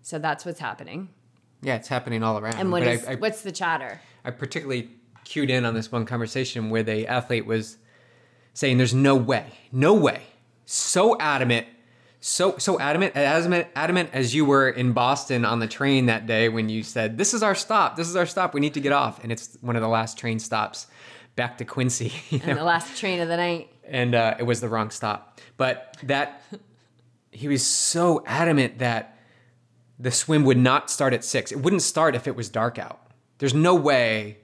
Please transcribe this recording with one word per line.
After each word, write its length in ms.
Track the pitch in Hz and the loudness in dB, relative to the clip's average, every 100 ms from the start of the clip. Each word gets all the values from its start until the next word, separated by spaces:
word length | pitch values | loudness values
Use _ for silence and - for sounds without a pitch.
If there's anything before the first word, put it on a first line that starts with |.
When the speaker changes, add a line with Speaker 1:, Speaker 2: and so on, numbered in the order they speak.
Speaker 1:
So 180 | - 160 | -12 -8
that's 280 | 156 151 175 | -6 -6 -8
what's 140 | 165 | -10
happening. 500 | 131 104 80 139 190 _ _ _ _ _ | -10 -12 -12 -12 -14 _ _ _ _ _
Speaker 2:
Yeah, 140 | 135 | -6
it's 140 | 123 - | -6 -4
happening 340 | 127 127 117 | -6 -4 -4
all 160 | 113 107 | -2 -2
around. 180 | 107 113 | -4 -4
Speaker 1:
And 140 | 190 | -2
what 80 | 175 | 0
Speaker 2:
But 40 | 123 | 0
I, 40 | |
Speaker 1:
is, 120 | 120 127 | 0 -4
Speaker 2:
I, 80 | 131 | -4
Speaker 1:
what's 260 | 214 220 | -4 -6
the 100 | 196 | -10
chatter? 480 | 165 175 165 131 98 - _ | -6 -4 -4 -6 -14 -20 _
Speaker 2:
I 60 | - | -14
particularly 640 | 120 139 170 143 123 117 - _ - | -10 -10 -8 -6 -6 -6 -16 _ -20
cued 260 | - 151 139 | -10 -4 0
in 140 | 127 | 0
on 100 | 120 | 0
this 160 | 113 110 | -2 -4
one 160 | 120 110 | -4 -4
conversation 640 | 120 113 135 127 123 110 | -4 -4 -4 -4 -4 -2
where 140 | 113 | 0
the 200 | 110 107 113 | 0 -2 -2
athlete 360 | 123 117 120 107 | -4 -2 -4 0
was 320 | 113 110 - _ _ _ _ _ _ _ | -2 -4 -16 _ _ _ _ _ _ _
saying, 240 | - 143 127 | -4 2 4
"There's 160 | 127 | 4
no 220 | 127 139 139 | 4 6 4
way, 300 | 117 120 - - _ | 4 -2 -4 -20 _
no 200 | 127 147 | 2 4
way." 300 | 208 143 - - _ _ _ - | 6 4 0 -10 _ _ _ -8
So 520 | - - 180 214 - | -6 0 4 4 4
adamant, 480 | 156 139 127 117 117 - _ _ _ _ | 2 2 2 0 -2 -18 _ _ _ _
so, 380 | - - 185 - | -6 0 0 2
so 200 | - 175 | 0 0
adamant, 380 | 139 156 190 - | 2 0 0 2
as 260 | 139 160 | 2 2
adamant, 220 | 170 175 - | 2 0 0
adamant 360 | 135 160 180 170 | -4 0 0 0
as 240 | 131 127 135 | -2 0 2
you 80 | |
were 240 | 147 139 131 | 4 6 4
in 240 | 120 123 | 2 0
Boston 520 | 120 123 139 - 127 | 2 2 0 0 0
on 140 | 113 117 | 0 0
the 80 | 110 | -2
train 400 | - 139 135 123 | -2 2 4 4
that 200 | 110 110 | 0 0
day 200 | 110 117 | 2 2
when 200 | 113 110 | 2 -2
you 160 | 110 | -4
said, 340 | 107 123 110 113 | -6 -4 -4 0
"This 160 | 202 | -2
is 80 | 233 | 2
our 140 | 208 190 | 0 0
stop, 400 | - 202 165 - | 0 2 2 0
this 120 | 170 | -4
is 60 | |
our 100 | 180 | 0
stop, 300 | 175 196 180 | 0 0 -2
we 60 | 147 | 0
need 140 | 143 | -2
to 60 | 147 | 0
get 120 | 139 | 0
off." 280 | 143 123 - | 2 0 -4
And 120 | 117 | -8
it's 260 | 117 - - | -8 -10 -12
one 120 | 123 | -4
of 80 | 120 | -2
the 60 | 110 | 2
last 280 | 113 113 - | 0 -2 -6
train 220 | 120 113 | -4 -4
stops 480 | - 113 107 - - - - - - | -2 -2 -2 -6 -18 -20 -20 -20 -14
back 240 | - 120 - | -6 -6 -6
to 60 | |
Quincy, 480 | 123 - 127 - 120 - | -10 -2 -2 -2 -6 -8
<laughs> 100 | - | -4
you 80 | 139 | -4
Speaker 1:
And 60 | - | -2
Speaker 2:
know? 40 | 143 | -2
Speaker 1:
the 60 | |
last 320 | 165 170 165 - | 2 0 -2 -6
train 220 | 190 180 | -4 -2
of 80 | 165 | -2
the 100 | 170 | 0
night. 320 | 175 170 - _ | 0 -2 -8 _
Speaker 2:
And, 300 | - 135 123 | -8 -2 2
uh, 220 | 120 113 110 | 2 2 0
it 60 | |
was 160 | 120 117 | -2 -2
the 80 | 117 | -2
wrong 220 | 113 107 | -2 -4
stop. 500 | - 110 104 - - - - | -4 -6 -6 -10 -20 -20 -2
But 400 | 131 123 - - | -2 -2 -10 -16
that, 360 | 135 139 143 - - 196 _ _ _ _ _ _ _ | -2 -2 -2 -8 -20 -20 _ _ _ _ _ _ _
he 160 | - 143 | -12 -2
was 180 | 139 - | 0 0
so 560 | - - 170 175 156 - | 0 0 2 2 2 0
adamant 520 | - 170 151 123 117 | 0 2 4 2 0
that 400 | 123 113 - _ _ _ _ _ _ _ _ - | -2 -2 -6 _ _ _ _ _ _ _ _ -8
the 140 | 127 | -4
swim 320 | - - 156 | -2 2 4
would 120 | 135 123 | 6 6
not 300 | 127 139 - | 6 4 0
start 240 | - 139 | -2 0
at 120 | 120 | 0
six. 260 | - - - | -2 -4 -4
It 80 | - | -4
wouldn't 200 | 143 190 | 0 0
start 320 | - - 160 | 0 2 2
if 140 | 135 - | 2 -4
it 80 | 120 | -8
was 120 | 113 | -6
dark 300 | 113 113 - | -2 -2 -4
out. 220 | - - _ _ _ _ | -12 -14 _ _ _ _
There's 160 | 139 | 0
no 200 | 139 170 | 4 6
way 640 | 180 147 135 117 110 104 107 | 6 6 4 4 0 -4 -12